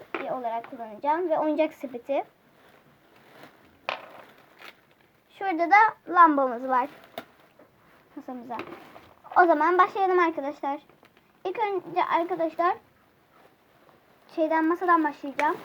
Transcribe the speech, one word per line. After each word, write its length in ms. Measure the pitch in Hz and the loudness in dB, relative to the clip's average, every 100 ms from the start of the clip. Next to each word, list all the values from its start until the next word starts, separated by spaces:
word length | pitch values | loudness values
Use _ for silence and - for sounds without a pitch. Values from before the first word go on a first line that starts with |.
| - - 262 | -12 -8 -6
olarak 380 | 262 233 226 226 | -6 -6 -6 -10
kullanacağım. 600 | 247 226 214 285 320 359 | -14 -16 -6 -2 0 0
Ve 100 | 311 | 0
oyuncak 340 | 311 302 311 | 0 0 -2
sepeti. 500 | - 262 247 - 277 415 _ _ _ - - _ _ _ - - - - _ _ _ - - - - - - - - - - _ _ _ _ _ | -4 -12 -10 -6 -4 -6 _ _ _ -20 -20 _ _ _ -20 -20 -20 -20 _ _ _ -12 -12 -14 -20 -20 -20 -20 -20 -20 -20 _ _ _ _ _
Şurada 420 | - 392 320 339 | -8 -4 -2 4
da 40 | 403 440 - - | 6 6 0 0
lambamız 580 | 349 330 277 262 233 262 | 6 6 6 0 -2 -2
var. 220 | 254 285 - - - - _ _ _ - _ _ _ _ 294 | -2 -2 -8 -20 -18 -18 _ _ _ -20 _ _ _ _ -18
Masamıza. 420 | 269 254 233 226 - - - - - - - - | -14 -14 -12 -12 -14 -18 -20 -20 -20 -20 0 4
O 80 | 349 | 6
zaman 320 | 302 320 359 | 4 4 4
başlayalım 420 | 381 403 381 359 | 2 2 2 2
arkadaşlar. 600 | 339 330 277 294 277 294 - - - _ _ _ 381 | 2 -2 -8 -6 -8 -8 -12 -20 -20 _ _ _ -8
İlk 140 | 370 | -4
önce 460 | 415 381 349 349 - | -4 -4 -4 -4 0
arkadaşlar 720 | 330 349 349 330 320 349 453 _ _ _ _ _ _ - _ _ _ _ _ _ _ - - | 0 -2 -4 -4 0 -2 -2 _ _ _ _ _ _ -20 _ _ _ _ _ _ _ -10 -2
şeyden, 300 | 320 320 320 | 0 2 0
masadan 380 | 339 359 339 | 0 2 2
başlayacağım. 540 | 302 285 277 262 294 370 | 2 -4 -10 -2 -2 -2